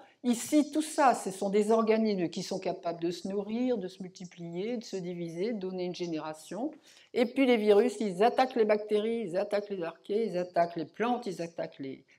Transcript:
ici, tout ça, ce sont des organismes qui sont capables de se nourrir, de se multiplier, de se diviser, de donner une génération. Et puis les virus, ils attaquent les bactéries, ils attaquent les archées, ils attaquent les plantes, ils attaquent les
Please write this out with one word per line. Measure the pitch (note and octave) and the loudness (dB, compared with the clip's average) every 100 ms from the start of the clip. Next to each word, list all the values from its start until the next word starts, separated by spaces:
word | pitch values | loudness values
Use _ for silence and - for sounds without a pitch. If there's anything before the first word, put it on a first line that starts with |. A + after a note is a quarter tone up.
| - _ | -20 _
ici, | B3 A#3 - D4+ D4 | -2 -2 2 2 2
tout | D#4 | -2
ça, | D#4 - C4+ | -2 4 4
ce | - G3+ | 4 -2
sont | F#3 G3+ | -4 0
des | G#3 G#3 | 2 4
organismes | A3+ A3 A3 A3 G3 E3 | 4 4 4 2 0 -2
qui | F#3+ | -4
sont | F3 F#3+ | -6 -4
capables | F#3+ E3+ E3+ E3 | -4 -4 -6 -4
de | E3+ | -4
se | F3 F#3+ | -4 -6
nourrir, | G3+ G3 A3+ B3+ A#3 | -6 -4 -2 0 -2
de | F#3 | -4
se | - | -10
multiplier, | F#3 - F3 - E3+ E3+ G#3+ B3 | -14 -14 -18 -14 -10 -6 -4 -6
de | |
se | - F#3+ | -6 -8
diviser, | F3 F3 E3+ E3 G#3 | -6 -6 -8 -4 -4
de | A3 | -4
donner | F#3 F#3 | -6 -6
une | F3+ | -6
génération. | F3 F3 D#3 D#3 D#3+ - F3+ C#4+ - _ - _ | -4 -6 -6 -6 -10 -10 -8 -8 -8 _ -20 _
Et | A3+ A#3+ | 0 0
puis | - | 4
les | C4+ A#3+ | 4 4
virus, | G#3+ G3+ A#3+ - | 6 6 6 0
ils | G#3+ F3+ | -2 4
attaquent | A#3 A#3+ C4 | 4 4 2
les | B3 | 4
bactéries, | G#3+ G#3+ G#3+ G#3 A3 A#3 G3+ | 2 2 0 -2 0 -4 -2
ils | F3 | -2
attaquent | G3+ G3+ G3+ | 0 -2 -2
les | G3 | -6
archées, | E3 - - G#3 A3+ | -6 -8 -4 -2 0
ils | F3 | -2
attaquent | F3+ E3+ E3+ E3+ | 0 2 2 0
les | D3+ | -8
plantes, | - A3+ A#3+ G#3 | -2 0 0 -4
ils | E3+ | -6
attaquent | E3+ E3+ E3 - | -8 -6 -10 -8
les | C3+ C3 _ | -12 -12 _